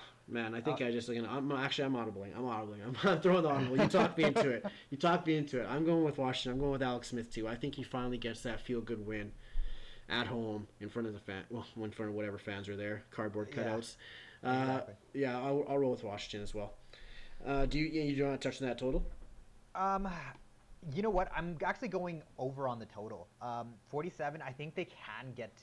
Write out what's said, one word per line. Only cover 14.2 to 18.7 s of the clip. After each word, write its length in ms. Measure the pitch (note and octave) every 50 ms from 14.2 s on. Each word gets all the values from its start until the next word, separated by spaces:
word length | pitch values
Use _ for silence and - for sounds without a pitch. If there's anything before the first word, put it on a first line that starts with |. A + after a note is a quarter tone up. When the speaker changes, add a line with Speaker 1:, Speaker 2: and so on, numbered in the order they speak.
| - - - - -
Speaker 1:
Uh, 60 | B2+ C3 C3
Speaker 2:
Exactly. 320 | C3 C3 C3 C3 B2+ - - - - - -
Speaker 1:
yeah, 240 | C#3 C#3 B2+ B2 B2+
I'll, 260 | B2+ C#3 C#3 C#3+ C#3+ -
I'll 80 | C#3
roll 140 | C#3 C#3 B2+
with 120 | B2 A#2 A#2
Washington 380 | G#2 G2+ G#2 - - - G#2
as 120 | G#2 - -
well. 200 | G#2+ G#2 G2+ - - - - - - - - - - - - - - -
Uh, 200 | B2+ C#3 C#3 C3+
do 120 | B2+ C#3 D3
you, 60 | D#3 D#3+ D#3 D#3
you 140 | D3+ D3 C#3+
don't 120 | C3+ C#3+
wanna 100 | C#3 C3+
touch 240 | C3 - C3+ B2 -
on 60 | C3+
that 100 | B2+